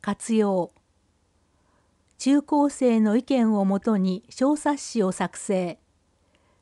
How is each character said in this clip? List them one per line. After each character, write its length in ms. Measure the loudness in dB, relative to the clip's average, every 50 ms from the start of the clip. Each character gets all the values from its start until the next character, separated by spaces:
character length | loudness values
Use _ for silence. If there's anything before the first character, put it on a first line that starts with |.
| -8
活 320 | -8 -6 -6 -4 -2 0
用。 360 | 2 2 2 2 0 -2 -4 -8 _ _ _ _ _ _ _ _ _ _ _ _ _ _ _ _ _ _ _ _ _ _ _ _ _ _ _ _ _
中 240 | 0 2 2 2 2
高 260 | 0 0 2 2 0
生 300 | 0 0 0 2 2 2
の 180 | 2 2 2
意 60 | 0 0
見 320 | 0 0 2 2 2 2
を 100 | 2 2
も 140 | 0 0 0
と 180 | 0 0 0
に 280 | 0 0 0 -2 -4 -8 _
小 280 | -6 -2 0 0 0
冊 260 | 0 0 -2 -4 -4 -6
子 200 | -8 -4 -2 -2
を 80 | -2 -2
作 260 | -2 -6 -6 -6 -10
成。 400 | -6 -4 -2 -2 -2 -4 -8 -12 _ _ _ _ _ _ _ _ _ _ _ _ _ _ _ _